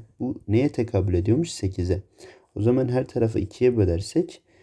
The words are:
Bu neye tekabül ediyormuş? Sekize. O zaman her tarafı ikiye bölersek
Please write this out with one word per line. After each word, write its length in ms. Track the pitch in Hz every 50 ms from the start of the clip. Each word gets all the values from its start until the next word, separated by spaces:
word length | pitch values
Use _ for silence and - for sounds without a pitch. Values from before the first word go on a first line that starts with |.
| - _ _ _
Bu 200 | - 131 - - - -
neye 200 | 101 117 135 147
tekabül 460 | - - 113 107 - 98 92 104 -
ediyormuş? 360 | - 107 104 110 143 170 170
Sekize. 520 | - - - 95 - - 87 90 90 95 - _ _ _ - - - _ _ _ _
O 80 | 98
zaman 260 | 104 117 123 131 131 120
her 180 | 123 127 127
tarafı 320 | - - 127 117 110 110 -
ikiye 380 | - - - - 123 123 120
bölersek 680 | 113 98 87 82 87 101 - - 165 180 - - - _ _ _ _